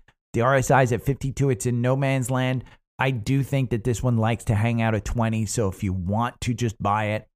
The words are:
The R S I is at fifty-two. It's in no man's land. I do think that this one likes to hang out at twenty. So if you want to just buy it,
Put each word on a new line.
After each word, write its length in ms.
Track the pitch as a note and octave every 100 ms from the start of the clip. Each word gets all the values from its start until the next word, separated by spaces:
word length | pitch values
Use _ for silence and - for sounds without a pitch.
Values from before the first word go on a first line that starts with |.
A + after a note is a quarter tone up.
| - _ _
The 80 | A2
R 140 | A#2+ C#3
S 140 | B2
I 120 | C3+
is 100 | B2+
at 100 | A#2
fifty-two. 460 | - C3+ C#3 - C#3
It's 160 | B2
in 160 | B2+ A#2+
no 160 | B2 C3+
man's 340 | C3+ C3+ B2
land. 320 | B2+ B2+ B2+ - - _ -
I 120 | C3
do 320 | B2+ G#2 C3+
think 280 | B2+ C#3 B2+
that 140 | A#2
this 180 | B2+ A2
one 140 | B2+ A#2
likes 280 | A2 A#2
to 100 | -
hang 260 | G#2+ A#2+ A#2
out 140 | A2+
at 100 | A2
twenty. 400 | - A#2+ A2+ A2 G#2
So 220 | - G2+
if 140 | F#2
you 100 | G2+
want 460 | F#2 F2 G#2 A#2+ -
to 120 | B2+
just 280 | A2+ A#2+ -
buy 240 | G2+ G#2 G#2+
it, 200 | G#2+ -